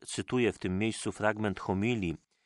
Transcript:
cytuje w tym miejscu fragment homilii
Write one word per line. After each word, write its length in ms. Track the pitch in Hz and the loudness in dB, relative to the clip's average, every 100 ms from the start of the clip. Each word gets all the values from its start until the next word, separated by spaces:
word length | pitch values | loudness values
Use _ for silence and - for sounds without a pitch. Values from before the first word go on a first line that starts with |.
| - | -8
cytuje 480 | - - 127 113 | -6 0 2 2
w 60 | - | 2
tym 180 | 98 92 | 0 0
miejscu 340 | 113 104 110 | 0 -2 -6
fragment 480 | - 107 107 107 92 | 0 0 2 -2 -2
homilii 580 | - 95 113 117 87 76 _ _ | -2 2 2 2 0 -4 _ _